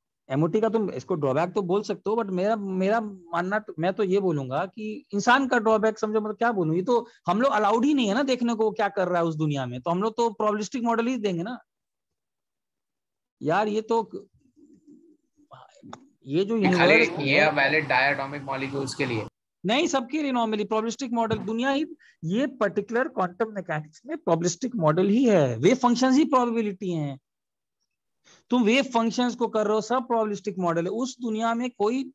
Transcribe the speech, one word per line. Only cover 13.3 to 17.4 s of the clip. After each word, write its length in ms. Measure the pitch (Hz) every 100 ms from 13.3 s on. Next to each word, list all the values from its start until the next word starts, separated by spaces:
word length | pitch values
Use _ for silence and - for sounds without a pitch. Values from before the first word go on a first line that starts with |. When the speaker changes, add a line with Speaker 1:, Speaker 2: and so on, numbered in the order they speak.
| _
Speaker 1:
यार। 260 | 131 175 214
ये 120 | 214
तो, 300 | 214 226 - - - _ _ _ - - - - 339 _ _ _ _ - - - - - - _ -
ये 180 | 147
जो 100 | 196
Speaker 2:
खाली 400 | 226 190 180 139
Speaker 1:
यूनिवर्स 260 | 160 156 -
Speaker 2:
ये 200 | 143 143